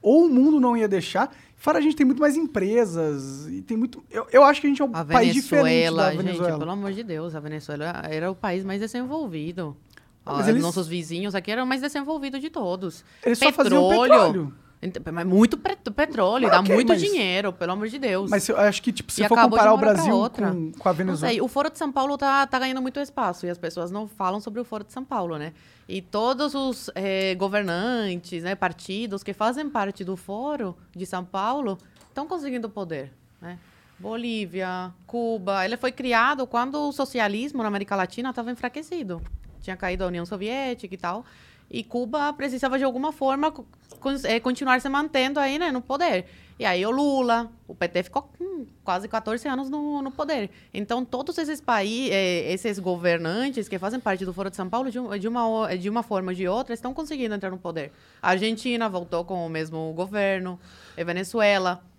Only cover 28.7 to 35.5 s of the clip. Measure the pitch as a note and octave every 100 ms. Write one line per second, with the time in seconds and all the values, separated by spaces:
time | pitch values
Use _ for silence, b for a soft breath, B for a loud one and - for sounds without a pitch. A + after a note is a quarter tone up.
28.7 | E3 - F#3+ A#3 G3 - G3 G#3+ B3 D4
29.7 | C#4 G3 G3 F#3 F#3 - G3+ C#4 D4 G3+
30.7 | E3+ b F3 F#3 F#3 F3+ G3 G#3 C#4 B3
31.7 | C#4 b b b - D4 F4+ C#4 B3 A3
32.7 | G3+ F#3 D#3 C3+ _ _ _ F3 F3 b
33.7 | b b _ F#3+ A3+ A#3+ A3 G3 F3+ F#3
34.7 | F#3 F#3 F3+ - A#3+ A#3 A3+ F#3